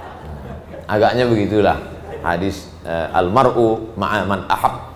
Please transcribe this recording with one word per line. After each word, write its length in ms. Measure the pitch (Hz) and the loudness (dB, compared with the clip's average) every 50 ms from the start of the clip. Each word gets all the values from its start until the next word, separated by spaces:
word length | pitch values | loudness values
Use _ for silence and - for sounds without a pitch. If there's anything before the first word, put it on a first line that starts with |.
| - - - - - - - - - - - - - - - - - | -14 -16 -16 -16 -14 -14 -14 -14 -12 -12 -14 -14 -14 -14 -16 -14 -6
Agaknya 380 | - 104 104 110 104 110 123 127 | -2 2 4 4 4 4 2 2
begitulah 500 | 120 113 104 101 92 104 107 101 87 76 - - - - - - - - - | 4 4 2 2 2 4 4 4 4 2 0 -4 -10 -14 -14 -12 -12 -12 -6
hadis, 480 | - 82 87 85 95 98 92 - - - - - - | -2 -2 0 0 0 -2 -2 -4 -10 -14 -18 -14 -8
eh, 240 | 82 82 82 80 76 | -4 -2 -2 -2 0
"Al-mar'u 880 | - 90 90 87 104 131 131 123 113 120 117 110 110 113 - - - 95 | 0 0 2 4 4 4 4 4 4 4 4 4 2 0 -4 -8 -4 -4
ma'a 240 | 101 - 107 104 | -2 0 0 0
man 240 | 92 98 101 92 - | 0 0 -2 -2 0
ahab." 480 | - 98 - - - - - - - - | -2 0 0 0 -2 -2 -4 -10 -14 -18